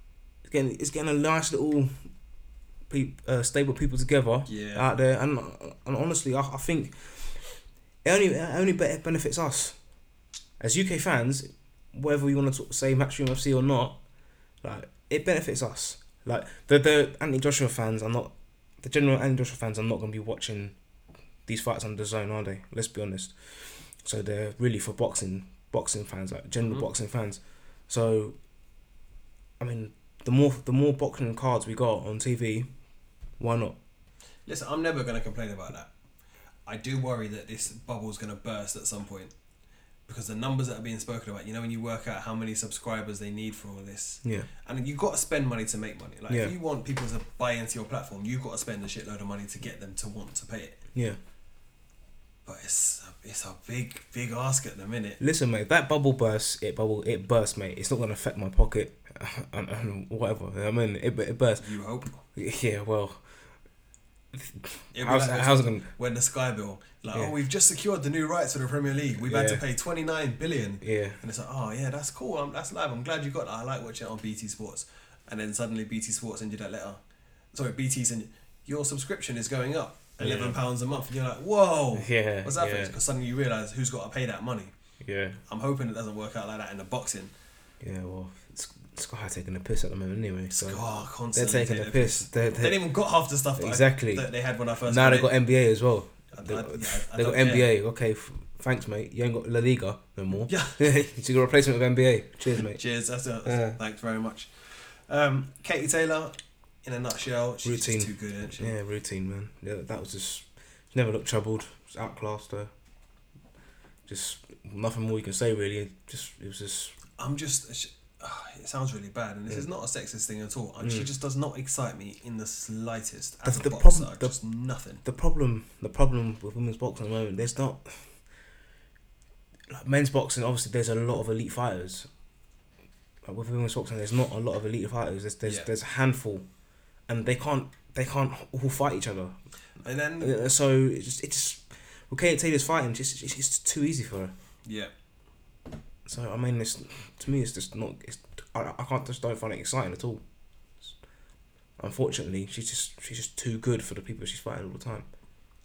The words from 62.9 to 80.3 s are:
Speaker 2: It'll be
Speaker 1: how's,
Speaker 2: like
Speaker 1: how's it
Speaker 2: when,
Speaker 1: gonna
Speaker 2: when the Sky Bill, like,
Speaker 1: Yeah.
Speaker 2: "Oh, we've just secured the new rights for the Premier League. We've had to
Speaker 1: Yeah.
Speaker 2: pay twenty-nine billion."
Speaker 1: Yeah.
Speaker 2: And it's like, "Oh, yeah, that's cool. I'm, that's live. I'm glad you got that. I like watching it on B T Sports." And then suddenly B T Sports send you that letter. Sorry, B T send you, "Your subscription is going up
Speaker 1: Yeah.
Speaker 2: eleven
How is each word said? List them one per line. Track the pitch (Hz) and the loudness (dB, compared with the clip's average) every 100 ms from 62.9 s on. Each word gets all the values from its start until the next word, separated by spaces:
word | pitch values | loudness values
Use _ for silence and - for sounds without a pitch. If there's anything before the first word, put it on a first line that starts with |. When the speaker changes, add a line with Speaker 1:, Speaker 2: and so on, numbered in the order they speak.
| 107 98 - - - - - - _ _ - _ _ _ | 0 -2 -6 -20 -20 -20 -20 -20 _ _ -20 _ _ _
Speaker 2:
It'll | - - - - - - | -16 -14 -14 -14 -14 -12
be | 123 | -4
Speaker 1:
how's, | 123 131 131 | 4 6 6
Speaker 2:
like | 127 | 4
Speaker 1:
how's | 131 139 | 8 8
it | 117 | 6
Speaker 2:
when, | 107 | 2
Speaker 1:
gonna | - - | -4 -4
Speaker 2:
when | 123 | -2
the | 120 | 2
Sky | - 131 127 | 0 2 -2
Bill, | 107 101 98 - - | -2 -6 -10 -18 -14
like, | 107 113 | -8 -4
Speaker 1:
Yeah. | 143 | -2
Speaker 2:
"Oh, | |
we've | 147 135 | -2 0
just | 190 - | 4 4
secured | 165 208 185 | 4 0 0
the | 143 | 0
new | 160 156 | 0 0
rights | 175 143 | 0 0
for | 139 | -2
the | 127 | -2
Premier | 147 139 | 0 0
League. | 139 143 104 | 0 0 -2
We've | 123 | 0
had | 143 110 | 2 4
to | |
Speaker 1:
Yeah. | - | 2
Speaker 2:
pay | 139 | 0
twenty-nine | 120 170 165 160 160 143 113 | -2 -2 -2 -2 -2 -2 -2
billion." | 160 143 104 98 | -2 -2 -2 -4
Speaker 1:
Yeah. | 104 107 101 101 | -2 0 -2 -6
Speaker 2:
And | 110 | -8
it's | 104 | -8
like, | - | -8
"Oh, | 135 110 | -6 -4
yeah, | 117 135 | -4 -4
that's | 139 143 | -4 -6
cool. | - 254 160 | -6 -6 -4
I'm, | 143 | -4
that's | 143 160 | -6 -6
live. | 185 156 | -4 -4
I'm | 120 | -4
glad | 131 160 143 | -4 -2 -2
you | |
got | 147 | -4
that. | - | -6
I | 110 | -6
like | 123 131 | -6 -6
watching | 117 110 110 | -8 -10 -10
it | |
on | 110 | -8
B | 107 | -6
T | 107 107 | -6 -8
Sports." | - 104 - - - - - - | -8 -10 -10 -12 -16 -20 -20 -12
And | 107 | -8
then | 107 | -4
suddenly | 101 117 110 | -4 -2 -4
B | 107 110 | -4 -4
T | 110 | -4
Sports | 107 117 - | -4 -6 -8
send | 107 | -8
you | 104 | -8
that | 101 | -8
letter. | 104 101 101 - - _ - _ | -8 -10 -14 -20 -20 _ -20 _
Sorry, | - 127 | -6 -6
B | 123 131 | -2 -2
T | 131 | 0
send | 120 117 | 0 -2
you, | 107 - - - | -8 -14 -20 -18
"Your | - 147 143 | -8 -4 -4
subscription | 143 - 196 - 117 | -4 -6 -6 -6 -6
is | 110 | -4
going | 131 131 156 | -2 -2 -2
up | - - - - | -4 -10 -20 -6
Speaker 1:
Yeah. | |
Speaker 2:
eleven | 110 | -2